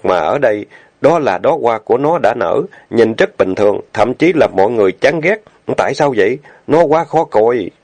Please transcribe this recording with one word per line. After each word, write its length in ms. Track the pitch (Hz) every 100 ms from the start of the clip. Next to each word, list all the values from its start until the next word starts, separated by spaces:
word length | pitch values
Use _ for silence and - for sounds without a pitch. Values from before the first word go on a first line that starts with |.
mà 160 | 95 90
ở 180 | 78 139
đây, 280 | 127 104 - - _ _
đó 180 | 139 165
là 180 | 123 90
đóa 160 | 120 156
hoa 180 | 117 110
của 180 | - 120
nó 200 | 147 156
đã 160 | -
nở, 280 | 120 87 - - - -
nhìn 240 | 113 113
rất 240 | 117 190 -
bình 180 | 95 92
thường, 240 | 104 98 -
thậm 200 | - 110
chí 200 | 131 160 165
là 120 | 101 95
mọi 140 | 101
người 200 | 117 95
chán 300 | - 131 160
ghét, 160 | 160 214 _ _ - 127
tại 160 | 95
sao 200 | 139 147 113
vậy? 200 | 98 147 - - -
Nó 160 | 151
quá 200 | 156 160
khó 200 | 160 160
coi." 460 | 160 110 110 120 90 -